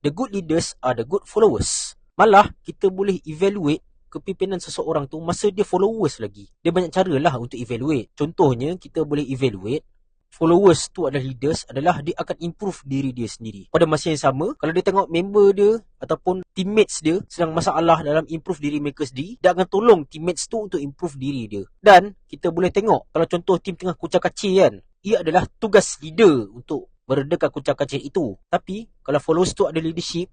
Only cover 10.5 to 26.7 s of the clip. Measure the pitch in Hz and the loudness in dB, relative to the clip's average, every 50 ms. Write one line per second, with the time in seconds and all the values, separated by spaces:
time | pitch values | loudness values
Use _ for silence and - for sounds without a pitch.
10.5 | 175 180 202 190 165 - - - _ - 170 135 135 143 127 135 131 117 123 143 | 4 6 6 6 6 4 0 -10 _ -6 -4 -4 -4 -4 -6 -6 -10 -6 -4 -4
11.5 | 160 - - _ - 135 143 175 165 147 143 156 190 - 170 - 175 _ 165 170 | -4 -4 -8 _ -8 -2 0 0 0 0 -4 -8 -6 -8 -8 -8 -8 _ -8 -12
12.5 | 165 _ 214 196 170 - _ 135 135 135 135 135 127 123 117 104 - - 117 110 | -10 _ -8 -8 -8 -10 _ -6 -6 -4 -4 -4 -6 -6 -8 -8 -8 -12 -14 -14
13.5 | 101 101 92 _ - 160 170 160 156 147 - 180 156 143 - 143 131 131 156 214 | -14 -14 -20 _ 2 2 2 2 2 -2 -2 -4 -4 0 0 0 0 0 -4 -6
14.5 | 294 _ - 151 165 180 185 202 190 196 190 - 165 165 175 196 202 208 202 196 | -6 _ -6 -2 -2 0 0 2 0 0 0 0 -2 -4 -4 0 2 4 6 6
15.5 | 196 190 202 208 220 233 - _ _ _ - - 160 151 _ - 185 185 180 _ | 6 4 4 2 2 0 -4 _ _ _ -6 -6 -6 -4 _ -4 -4 -4 -6 _
16.5 | _ - 185 190 208 220 202 - - - 156 156 165 190 - _ - - 175 160 | _ -6 -4 0 2 2 2 2 0 -4 -2 -2 -2 -2 -4 _ -4 -4 -4 -2
17.5 | 160 165 165 196 147 156 165 170 165 160 165 147 147 156 156 - 160 160 - - | -2 -2 -2 0 0 0 4 4 2 2 2 -2 -2 -2 -2 -4 -10 -12 -6 -8
18.5 | 180 - 147 147 147 147 147 147 139 - 151 127 131 127 147 185 240 _ - 180 | -8 -4 -4 -4 -4 -4 -6 -6 -6 -6 -8 -8 -6 -10 -10 -10 -12 _ 0 0
19.5 | 175 175 185 180 - 196 220 240 220 175 143 _ - 156 156 180 175 - - - | 2 2 -2 -2 0 2 6 6 6 6 4 _ -12 -8 -6 -6 -6 -6 -8 -8
20.5 | - 226 214 196 - 165 139 143 139 _ - 170 139 139 131 139 143 131 113 104 | -6 -8 -8 -6 -6 -6 -6 -6 -10 _ -10 -10 -8 -6 -6 -6 -6 -6 -8 -8
21.5 | 98 101 95 - _ _ - 208 196 180 185 202 196 _ _ _ - 143 - 180 | -10 -10 -12 -12 _ _ 8 10 10 10 8 4 -10 _ _ _ -20 -4 -4 -4
22.5 | 165 170 190 180 - 202 202 220 180 123 - _ _ 160 165 - - 175 170 - | -2 0 -2 0 0 0 2 2 2 2 0 _ _ -2 -2 0 -2 -6 0 0
23.5 | 185 170 _ - 180 - - 185 165 _ - 165 - 180 - 185 _ - - 202 | 0 0 _ -6 -12 -6 -6 -6 -6 _ -8 -2 -2 0 -2 -2 _ -4 -4 0
24.5 | 185 190 185 135 104 98 _ _ _ _ _ 196 220 - 175 160 156 180 - - | 4 4 4 4 2 -2 _ _ _ _ _ -2 -2 -2 0 2 2 2 0 0
25.5 | _ _ - 220 196 208 - - - - - 160 156 175 226 190 151 127 107 98 | _ _ -6 4 4 4 4 4 -8 -12 -14 -12 2 6 6 6 6 4 -2 -6
26.5 | 107 120 120 _ | -12 -20 -12 _